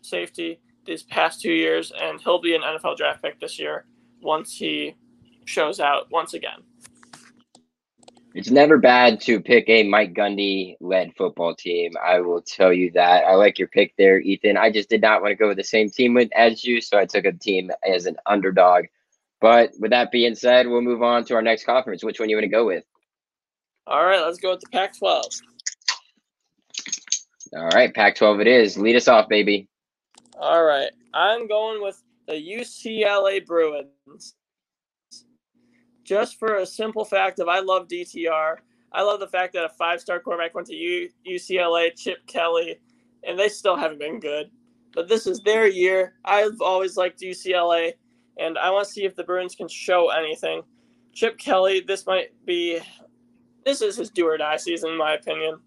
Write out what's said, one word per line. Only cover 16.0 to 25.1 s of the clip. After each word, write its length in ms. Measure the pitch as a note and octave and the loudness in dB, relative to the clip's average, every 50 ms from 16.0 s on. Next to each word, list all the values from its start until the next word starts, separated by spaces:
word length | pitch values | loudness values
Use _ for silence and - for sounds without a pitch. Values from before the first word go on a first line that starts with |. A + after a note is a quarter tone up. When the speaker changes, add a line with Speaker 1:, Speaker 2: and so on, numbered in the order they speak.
| B2+ B2 A#2+ | 2 4 4
Speaker 2:
with, 160 | B2 A#2+ A2 - | 4 2 2 4
as 280 | - A#2 A#2 A2 - - | 4 4 4 2 0 -4
you, 160 | B2 A#2+ A#2 | -4 -4 -4
so 200 | - - - G#2 | -2 2 2 2
I 60 | F#2+ | 2
took 200 | F#2 - G2+ F2+ | 2 0 0 0
a 60 | G2 | 0
team 400 | F2+ F2 - G#2+ G2 F#2 F#2 F#2 - - - | -4 -2 -4 -2 -2 -2 -2 -4 -10 -6 -2
as 220 | F#2+ F#2+ F2+ F2 | -2 -2 0 -2
an 120 | F2+ D#2+ - _ - | -4 -8 -6 _ -2
underdog. 580 | G#2 G#2 F#2+ F#2+ F#2+ F#2+ F2+ F2+ F2+ F2+ F2 - _ _ _ _ _ _ _ _ _ _ | -2 0 0 0 4 6 6 6 6 4 2 -2 _ _ _ _ _ _ _ _ _ _
But 300 | - A2+ A#2 A#2+ A#2 G#2+ - - | 4 6 8 8 6 4 0 -6
with 100 | G#2 A2 | -2 0
that 220 | B2 B2 A#2+ A#2 | 2 0 0 0
being 240 | - B2 A#2 A#2+ A2 | 0 0 0 0 -2
said, 320 | G#2 - B2 B2 B2+ B2 B2 | 0 2 4 4 4 4 4
we'll 140 | A#2+ A#2+ | 0 -2
move 200 | A#2+ B2 B2 A2+ | 0 -2 -2 0
on 240 | A#2+ A#2+ A#2+ A#2+ A#2 | 0 0 0 0 -2
to 80 | - B2+ | -2 -2
our 80 | A2+ | -2
next 240 | A2 A2+ A2+ A2 - | 0 0 -2 -2 -2
conference. 380 | - A#2 C3 B2+ A#2 G2 E2 - | 0 0 0 0 -2 -10 -8 -8
Which 160 | A2 G2+ - | -8 -6 -4
one 100 | A#2 G#2+ | -2 -2
you 60 | G#2+ | 0
wanna 120 | G#2+ G#2+ G2 | 0 0 0
go 200 | G2+ A2 A#2+ G#2+ | 0 0 2 0
with? 180 | F2+ E2 - _ _ _ _ _ _ _ _ _ _ _ _ _ _ _ _ _ _ _ _ - | -2 -4 -8 _ _ _ _ _ _ _ _ _ _ _ _ _ _ _ _ _ _ _ _ -4
Speaker 1:
All 180 | - C#3+ E3 | -2 0 2
right, 160 | F3+ G3 F#3 | 2 2 2
let's 160 | D#3+ E3 E3+ E3+ | 0 -2 -6 -4
go 140 | - F#3 | -4 -4
with 100 | F#3 F3+ | -4 -4
the 80 | - - | -8 -8
Pac-twelve. 560 | - - F#3+ G3+ - - G#3 F#3+ | -4 -4 -4 -4 -8 -4 -2 -2